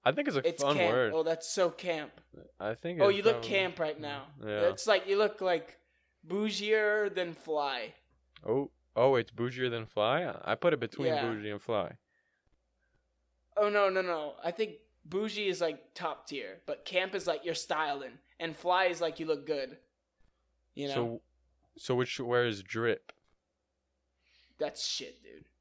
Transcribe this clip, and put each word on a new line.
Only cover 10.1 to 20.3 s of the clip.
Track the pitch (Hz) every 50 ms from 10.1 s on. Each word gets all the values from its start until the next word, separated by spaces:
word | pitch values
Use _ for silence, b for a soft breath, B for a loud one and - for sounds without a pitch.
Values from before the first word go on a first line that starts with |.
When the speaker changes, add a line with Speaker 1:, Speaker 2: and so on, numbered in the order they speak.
| 131 156 180 143 - - -
Speaker 1:
I | - 107
put | - - 175 156
it | 127
between | 120 113 - - 139 139
Speaker 2:
Yeah. | 160 143 135
Speaker 1:
bougie | 117 113 107 104 104
and | 104 101
fly. | - - 117 104 92 - - - _ _ _ _ _ _ _ _ _ _ _ _ _ _ _ _ _ _ _ _ _ _ _ _ _ _ _ _ _ _ _
Speaker 2:
Oh, | 202 214 208
no, | 208 208 202 190
no, | 185 190 185
no. | 180 170 160 151 147 - - -
I | 170 175
think | - 220 214 - - _ _ _ _ _ 156
bougie | 165 190 214 220 190 202 208 196
is, | 180 160
like, | 170 165 156 139 - _ _
top | - 180 160 143 - - -
tier, | 147 135 113 95 95 - _
but | - 147 - -
camp | - 185 180 185 190 190
is, | 196 180
like, | 175 156 151 -
you're | 170 160
styling, | - - - 175 151 156 147 143 143 139 127 117 - b b b b
and | 175 165 156
fly | - - 175 180 180 190
is, | 180 175 156
like, | 170 165 156 -
you | 170
look | 156 156 143 139
good. | 151 156 139 135 127 127 - _ _ _ _ _ _ _ _ _ _